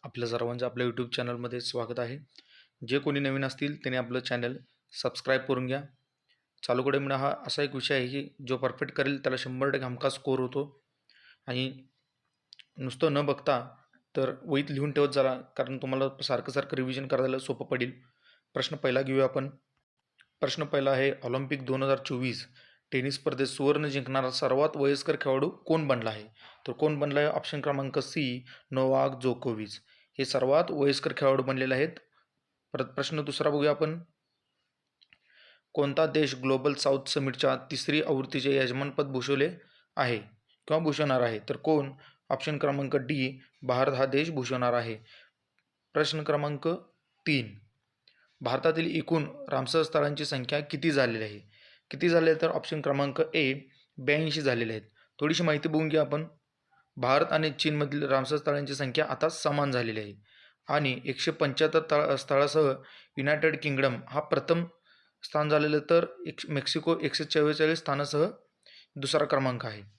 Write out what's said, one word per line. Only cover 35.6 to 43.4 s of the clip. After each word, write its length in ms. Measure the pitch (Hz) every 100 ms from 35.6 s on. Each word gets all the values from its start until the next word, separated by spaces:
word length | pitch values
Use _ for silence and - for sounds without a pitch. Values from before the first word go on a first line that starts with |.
| _
कोणता 320 | - 143 139 160
देश 300 | 151 147 131
ग्लोबल 380 | 131 135 131
साउथ 340 | 139 147 139 139
समिटच्या 480 | - 135 127 139 131
तिसरी 460 | - 139 - 151
आवृत्तीचे 540 | 151 139 131 143 131 139
यजमानपद 480 | 131 127 143 - 143
भूषवले 440 | 131 127 139 147 175 - _ _ -
आहे 220 | 131 117 104 _ _ _ -
किंवा 120 | 156
भूषवणार 420 | 165 143 151 131
आहे? 180 | 120 110
तर 160 | - -
कोण? 360 | 156 156 139 135 - _ _
ऑप्शन 280 | 135 - 147
क्रमांक 380 | 143 143 139 139
डी, 460 | 123 147 131 131